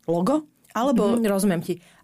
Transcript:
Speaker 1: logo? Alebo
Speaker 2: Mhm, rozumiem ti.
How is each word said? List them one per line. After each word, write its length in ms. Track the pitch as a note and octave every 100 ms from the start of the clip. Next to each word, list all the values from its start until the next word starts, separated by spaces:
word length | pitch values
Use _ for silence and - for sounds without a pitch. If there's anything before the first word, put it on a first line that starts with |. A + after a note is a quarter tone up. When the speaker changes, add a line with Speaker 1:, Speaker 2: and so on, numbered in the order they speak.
Speaker 1:
logo? 380 | - E3+ F#3 D4+ - _ _
Alebo 440 | G#3+ C4 A#3+ G#3+
Speaker 2:
Mhm, 100 | A#3
rozumiem 380 | A3 G3 G3+ E3+
ti. 160 | E3+ F3 - _